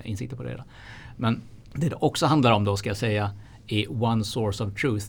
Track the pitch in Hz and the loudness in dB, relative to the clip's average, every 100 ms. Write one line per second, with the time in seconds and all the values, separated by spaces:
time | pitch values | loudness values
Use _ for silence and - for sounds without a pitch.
0 | - 101 62 - 62 120 - - - - | -6 -6 -6 -8 -8 -10 -12 -18 -18 -16
1 | - - 113 113 - - - 139 160 - | -16 -2 0 0 -4 -18 -10 -2 -2 2
2 | 151 - 151 156 123 107 101 98 113 101 | 0 2 4 6 6 6 4 0 -2 -2
3 | 117 104 101 - - - - 107 107 127 | 0 0 0 -4 -14 -18 -2 0 0 0
4 | 117 113 104 135 107 101 104 - 143 107 | 2 2 0 -2 -2 -2 -4 -2 0 0